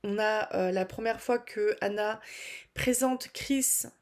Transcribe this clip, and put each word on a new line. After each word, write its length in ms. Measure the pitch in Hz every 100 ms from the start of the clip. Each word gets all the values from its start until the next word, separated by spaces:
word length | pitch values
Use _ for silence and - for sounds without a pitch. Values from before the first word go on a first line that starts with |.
On 160 | 208 208
a, 360 | 214 214 -
euh, 180 | 190 185
la 120 | 190
première 360 | 185 - 226 220
fois 160 | - 240
que 380 | 240 - 208 -
Anna 400 | 202 208 208 220 - - - - -
présente 540 | - - 247 262 254 -
Chris 520 | - - 269 254 - - _